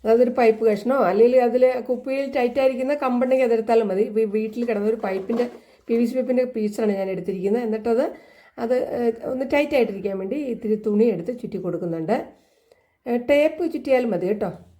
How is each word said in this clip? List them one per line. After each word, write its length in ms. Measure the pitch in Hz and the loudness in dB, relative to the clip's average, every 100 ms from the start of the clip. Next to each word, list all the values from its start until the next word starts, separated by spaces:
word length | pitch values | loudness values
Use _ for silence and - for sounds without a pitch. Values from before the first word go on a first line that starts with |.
അതായത് 200 | 214 233 | 4 4
ഒരു 80 | 247 254 | 4 4
പൈപ്പ് 240 | 233 220 226 | 2 4 2
കഷ്ണമോ 360 | 202 233 269 185 | 0 0 2 2
അല്ലെങ്കിൽ 300 | 196 233 254 247 | 4 6 6 4
അതിൽ 160 | 247 254 254 226 | 4 4 2 -4
കുപ്പിയിൽ 360 | 247 269 269 269 | -4 -2 -4 -2
ടൈറ്റായിരിക്കുന്ന 600 | 277 247 247 262 247 262 294 | 0 0 2 0 0 -2 0
കമ്പുണ്ടെങ്കിൽ 420 | 262 240 254 262 247 | 0 0 2 2 4
അതെടുത്താലും 380 | 226 220 226 214 | 2 4 2 2
മതി. 120 | 190 208 214 | 0 0 0
വീ-, 140 | 220 | 0
വീട്ടിൽ 280 | 214 220 226 233 | 0 -4 -4 -2
കിടന്ന 220 | 208 208 | -2 -2
ഒരു 60 | 220 202 | -2 -4
പൈപ്പിൻ്റെ, 400 | 190 185 233 240 - _ _ - | -4 -4 -2 -2 -6 _ _ -2
പി 80 | 233 | 0
വി 40 | 240 | 2
സി 60 | 254 | 0
പൈപ്പിൻ്റെ 280 | 254 254 247 226 | 0 0 0 -2
പീസാണ് 360 | 214 208 220 196 | -4 0 -2 0
ഞാൻ 100 | 190 | -4
എടുത്തിരിക്കുന്നത്. 500 | 185 185 185 190 233 226 | -4 -6 -4 -2 -2 -2
എന്നിട്ടത്, 380 | 220 226 226 311 - - - _ - | -4 0 0 -2 -6 -20 -20 _ -8
അത്, 120 | 233 254 - - | -2 -2 -2 -2
ഏ, 20 | 233 226 - | -2 -2 -6
ഒന്ന് 140 | 254 269 | -4 0
ടൈറ്റായിട്ടിരിക്കാൻ 640 | 285 294 294 226 196 196 196 | 0 2 2 0 -2 -6 -4
വേണ്ടി 160 | 190 277 277 | -4 -4 -4
ഇത്തിരി 220 | 233 214 214 214 | -6 -2 -2 0
തുണി 180 | 208 233 | 2 2
എടുത്ത് 200 | 175 175 240 | 2 -6 -8
ചുറ്റി 200 | - 185 180 | -8 -6 -6
കൊടുക്കുന്നുണ്ട്. 500 | 170 175 165 160 262 - - _ _ _ _ _ _ 254 | -4 -4 -4 -2 -4 -4 -18 _ _ _ _ _ _ -4
ഏ, 80 | 240 240 | -4 2
ടേപ്പ് 340 | 285 302 311 330 | 4 4 0 -4
ചുറ്റിയാലും 380 | 302 277 254 240 | -4 0 2 2
മതി 140 | 180 180 | -2 -2
കേട്ടോ. 220 | 208 190 - - | -2 -4 -8 -20